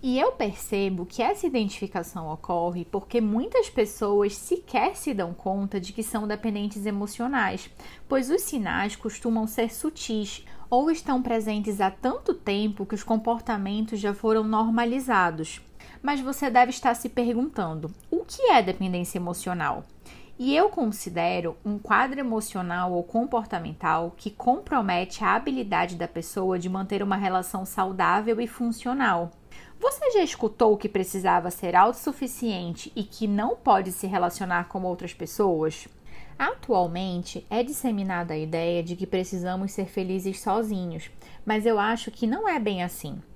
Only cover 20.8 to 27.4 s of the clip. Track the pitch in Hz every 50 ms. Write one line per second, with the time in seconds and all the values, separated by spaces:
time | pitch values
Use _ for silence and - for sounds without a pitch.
20.8 | 277 220 202 - - 190 175 170 170 175 180 180 170 170 160 - - 208 208 202
21.8 | - - 214 214 247 269 269 277 277 247 226 220 208 - - 196 180 175 170 180
22.8 | 180 185 180 175 175 - - 226 247 285 254 233 214 - - 175 165 160 156 -
23.8 | - 170 160 165 170 170 175 - - 214 202 - - 240 254 339 392 - 311 262
24.8 | 214 196 180 175 185 185 - - 185 180 185 226 269 294 269 262 240 202 190 160
25.8 | 175 180 180 165 175 165 - 170 165 - - 202 190 185 185 180 170 185 185 190
26.8 | 196 190 208 196 202 196 202 196 196 190 185 185